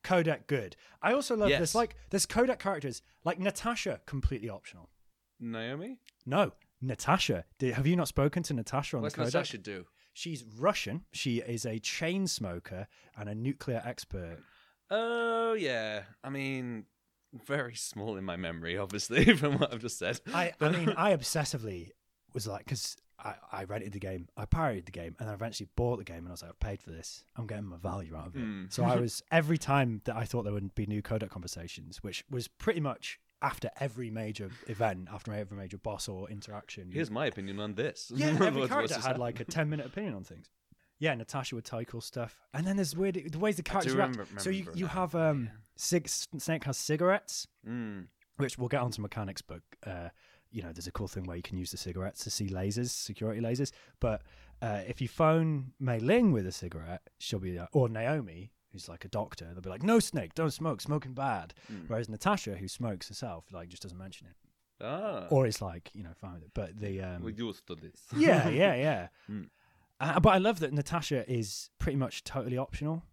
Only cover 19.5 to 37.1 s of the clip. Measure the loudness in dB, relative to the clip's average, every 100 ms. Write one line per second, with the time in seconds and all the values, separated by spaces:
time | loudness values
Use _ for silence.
19.5 | 4 2 0 -6 -2 -2 -2 -2 -2 -2
20.5 | 2 2 4 2 4 4 4 2 0 0
21.5 | -2 -4 -6 -10 -16 _ _ _ -6 -4
22.5 | -6 -4 -4 -4 -8 _ -12 -10 -10 -10
23.5 | -8 -4 -6 -4 -6 -6 -6 -8 -10 2
24.5 | 4 4 0 -6 -10 -10 -8 -8 -6 -6
25.5 | -6 -6 0 2 0 -6 -10 -10 -12 -14
26.5 | -4 -4 -4 -10 -12 -12 -14 _ -10 -8
27.5 | -6 -8 -6 -6 -4 -6 -10 -8 -6 -6
28.5 | -6 -6 0 4 4 2 -4 _ 2 4
29.5 | 2 4 4 4 0 -4 -2 0 0 0
30.5 | -2 -2 -2 0 -2 0 -2 -2 -8 -8
31.5 | -8 -10 -12 -14 -10 -8 -8 -6 -6 -6
32.5 | _ 0 2 0 -2 -8 -12 _ _ -2
33.5 | 0 -6 -4 -4 -4 -6 -4 -4 -4 -8
34.5 | -10 -10 2 2 2 -6 -10 -6 -6 -6
35.5 | -8 -8 -8 -6 -6 -6 -6 -8 -10 -10
36.5 | -12 -12 -14 -8 -4 -2